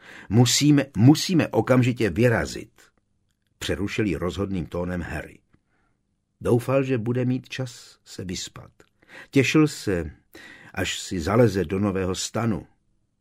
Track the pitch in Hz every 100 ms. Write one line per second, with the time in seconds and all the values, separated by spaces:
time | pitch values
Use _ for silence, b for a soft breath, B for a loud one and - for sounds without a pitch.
0 | B B B 107 120 - 147 143 135 -
1 | 120 156 - 175 110 - 110 127 120 110
2 | 110 80 123 110 69 - - _ _ _
3 | _ _ _ _ _ _ - 80 98 -
4 | 107 73 85 87 98 95 76 87 87 90
5 | 78 80 - - _ _ _ _ _ _
6 | _ _ _ _ - 120 120 135 131 131
7 | 110 123 123 127 127 - 131 - - _
8 | _ - 92 90 - - - _ _ _
9 | B B B 139 123 156 151 - - 90
10 | 80 - _ B B B B - 92 -
11 | - 95 80 110 120 95 82 95 104 95
12 | 92 92 - 110 113 87 - _ _ _
13 | _ _